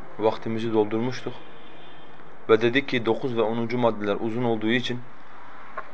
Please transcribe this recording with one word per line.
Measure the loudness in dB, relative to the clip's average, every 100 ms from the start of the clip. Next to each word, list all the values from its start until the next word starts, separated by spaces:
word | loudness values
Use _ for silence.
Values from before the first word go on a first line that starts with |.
| -6 0
vaktimizi | 2 2 -2 -2 2
doldurmuştuk. | 2 2 2 0 -2 -6 -6 -6 -6 -6 -6 -6 -8 -8 -8 -6 -4 4
Ve | 6
dedik | 6 2 2
ki | 2 2
dokuz | 2 0 2
ve |
onuncu | 2 2 0 2
maddeler | 2 2 0 0
uzun | 0 0
olduğu | 0 2 2
için | 2 0 -4 -6 -6 -6 -6 -8 -8 -8 -8 -2